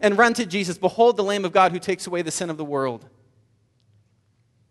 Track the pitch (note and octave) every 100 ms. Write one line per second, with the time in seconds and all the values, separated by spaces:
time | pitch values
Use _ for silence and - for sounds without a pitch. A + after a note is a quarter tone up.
0 | G#3+ G3+ A#3 A#3 A3 F#3 F3+ F3 F3+ -
1 | A#3 A3 G3 G3+ F#3+ G3 F#3 F3+ - F3+
2 | - F3 E3 - F3+ D#3 D3+ C#3+ C3+ A#2
3 | - _ _ _ _ _ _ _ _ _
4 | _ _ _ _ _ _ _